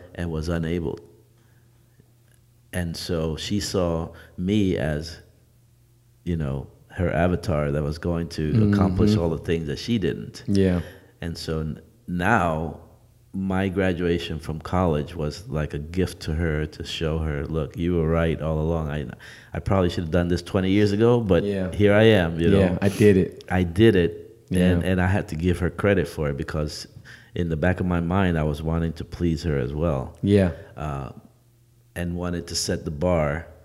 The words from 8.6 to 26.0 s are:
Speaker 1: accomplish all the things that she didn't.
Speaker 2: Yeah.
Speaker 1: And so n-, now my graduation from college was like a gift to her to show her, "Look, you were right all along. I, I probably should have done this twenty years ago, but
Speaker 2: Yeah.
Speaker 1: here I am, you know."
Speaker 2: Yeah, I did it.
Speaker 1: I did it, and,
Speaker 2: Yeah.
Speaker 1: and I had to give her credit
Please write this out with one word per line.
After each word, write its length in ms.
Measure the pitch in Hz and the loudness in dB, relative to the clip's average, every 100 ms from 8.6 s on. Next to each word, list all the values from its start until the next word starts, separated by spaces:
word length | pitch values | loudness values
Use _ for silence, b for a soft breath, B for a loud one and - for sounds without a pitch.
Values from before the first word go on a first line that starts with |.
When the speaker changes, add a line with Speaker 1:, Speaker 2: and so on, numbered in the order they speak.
| 104 | 4
Speaker 1:
accomplish 420 | 101 90 92 104 107 | 4 2 4 4 4
all 140 | 85 | 2
the 80 | 78 | -2
things 300 | - 82 76 | -2 -2 -2
that 120 | 67 | -6
she 180 | - 117 | -2 0
didn't. 460 | 82 52 - - - | 0 -4 -8 -10 0
Speaker 2:
Yeah. 340 | 98 92 87 B B B _ | 4 4 2 B B B _
Speaker 1:
And 160 | 85 80 | -8 -8
so 220 | - 80 | -6 -4
n-, 220 | 78 - - _ - | -4 -8 -14 _ -6
now 720 | 87 92 113 87 80 82 - - - _ _ _ | 0 2 4 2 0 -4 -8 -16 -20 _ _ _
my 360 | 95 95 95 95 | -6 -2 0 0
graduation 720 | 92 92 87 87 85 - 78 | 0 0 0 0 -2 -4 -8
from 200 | - 78 | -8 -8
college 560 | - 90 90 76 73 85 | -2 0 2 0 -4 -6
was 320 | 76 - - | -6 -6 -6
like 260 | 76 73 | -4 -4
a 60 | 73 | -6
gift 400 | 76 90 85 - | -6 -2 -2 -4
to 120 | - | -6
her 320 | 80 82 76 73 | -2 -2 -2 -4
to 180 | - | -8
show 340 | 69 - 80 80 | -10 -6 -4 -2
her, 260 | 78 71 76 | -4 -4 -4
"Look, 320 | 78 69 78 | -4 -6 -4
you 180 | 85 85 | 0 0
were 120 | 80 | 2
right 340 | 82 82 76 | 2 0 -2
all 180 | 78 78 | -2 -2
along. 300 | 78 82 76 | -2 -2 -4
I, 160 | 76 64 - B B B | -6 -8 -14 B B B
I 60 | 82 | -8
probably 300 | - 98 87 | 0 2 2
should 140 | 92 | 0
have 80 | 82 | -2
done 160 | 87 87 | 0 0
this 140 | 87 | -2
twenty 300 | - 98 92 | -2 -2 2
years 200 | 104 104 | 4 4
ago, 300 | 101 117 120 | 4 4 4
but 220 | 104 87 101 | 2 2 2
Speaker 2:
Yeah. 260 | 98 90 | -2 -4
Speaker 1:
here 220 | 80 101 | 2 4
I 100 | 104 | 6
am, 360 | 113 101 82 82 | 8 6 4 2
you 80 | 85 | 4
know." 100 | 98 | 6
Speaker 2:
Yeah, 180 | 92 87 | 4 2
I 80 | 101 | 0
did 260 | 98 104 95 | 6 6 6
it. 300 | 85 - - | 4 -4 -4
Speaker 1:
I 140 | 92 | 0
did 320 | 87 85 113 95 | 0 6 6 6
it, 420 | 85 - - - - | 2 -2 -14 -20 -4
and, 80 | 92 90 85 | 2 4 4
Speaker 2:
Yeah. 60 | 90 | 2
Speaker 1:
and 120 | 92 | 2
I 60 | 90 | 2
had 220 | 98 - | 0 -2
to 60 | 78 | -2
give 240 | 90 82 | 0 2
her 100 | 87 | -2
credit 400 | - 101 92 | 0 2 2